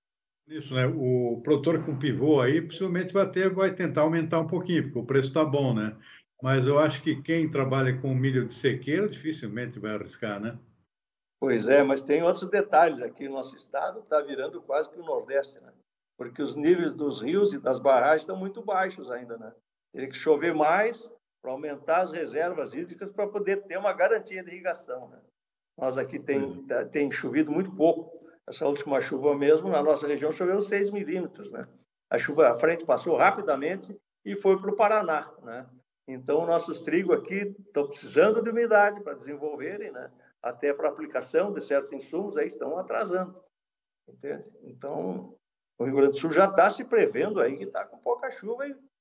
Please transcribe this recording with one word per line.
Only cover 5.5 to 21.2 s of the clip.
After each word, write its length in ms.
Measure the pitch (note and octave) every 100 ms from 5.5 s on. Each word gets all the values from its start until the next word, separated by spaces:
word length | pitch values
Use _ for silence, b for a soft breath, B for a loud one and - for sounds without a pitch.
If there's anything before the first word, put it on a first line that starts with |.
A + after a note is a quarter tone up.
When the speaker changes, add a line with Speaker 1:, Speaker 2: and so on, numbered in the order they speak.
| C#3+ C3
Speaker 1:
né? 200 | A2 G#2+ - B B B -
Mas 240 | C3 C3+ B2+
eu 120 | C#3+
acho 240 | D#3 -
que 180 | D#3+ C3+
quem 300 | - E3 D#3
trabalha 500 | C#3+ C3 C3 B2+ C3
com 140 | C#3
milho 320 | B2+ C3+ C3 A2
de 80 |
sequeiro 560 | - B2 B2+ C#3 E3+ G#3
dificilmente 680 | - D#3 D#3 A2 A2 B2 -
vai 140 | G#2+
arriscar, 460 | G#2+ - - A2 G2+
né? 180 | A2+ A#2+ - _ _ _ _ _ _ -
Speaker 2:
Pois 300 | C3+ A#2 G#2+
é, 140 | C#3+
mas 200 | C#3 C3+
tem 200 | - D3+
outros 260 | E3+ F3+ F3+
detalhes 540 | - - D#3 E3 C3
aqui. 260 | A#2 - C#3
O 40 |
nosso 220 | C3+ C3 -
estado 460 | - C#3 - A3
tá 200 | - D3+
virando 400 | C#3+ C3+ C#3 A#2
quase 280 | - C#3+ D#3
que 80 | F3
o 60 |
Nordeste, 560 | D#3+ B2+ A#2 C#3 C#3 -
né? 100 | - _ _ _ _ -
Porque 240 | A#2+ B2
os 160 | C#3 C#3+
níveis 380 | D#3 F3+ D#3+
dos 260 | C3 D3 B2
rios 320 | A#2+ G3 G3+
e 60 | C#3
das 200 | C3+ B2
barragens 440 | C3+ B2+ C#3 D#3
estão 140 | D#3 F#3+
muito 260 | G3 A3
baixos 480 | G#3+ F#3+ F#3+ F#3 B2
ainda, 260 | B2 A#2+ A2+
né? 160 | A2 - _ _ _
Teria 160 | C3+ C3
que 80 | -
chover 380 | D#3 D3+ E3+
mais 580 | D#3 D3+ F#3 A3 A3+ - -